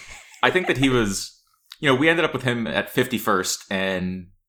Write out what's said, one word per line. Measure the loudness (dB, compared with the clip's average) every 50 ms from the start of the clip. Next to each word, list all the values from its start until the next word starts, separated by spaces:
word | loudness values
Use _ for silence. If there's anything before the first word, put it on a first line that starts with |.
| -12 -16 -18 -20 -20 -20 -6 0 0
I | 2
think | 2 2 0 0
that | 0 2
he | 2 2
was, | 4 2 2 2 -2 -6 -8 -10 -14 _ _ _ _ _ _ _ -14 _
you | 2 2
know, | 2
we | 4 4 4
ended | 4 4 2
up | 0 -2
with | -2 -2
him | -2 -2 -2 -4 -2
at | -2 -2 -2 0
fifty-first, | 0 0 0 2 0 -2 0 2 2 2 2 -2 -4 -6 -6 _
and | -4 -2 -2 -2 -2 -2 -2 -4 -6 -8 -12 -16 _ _ _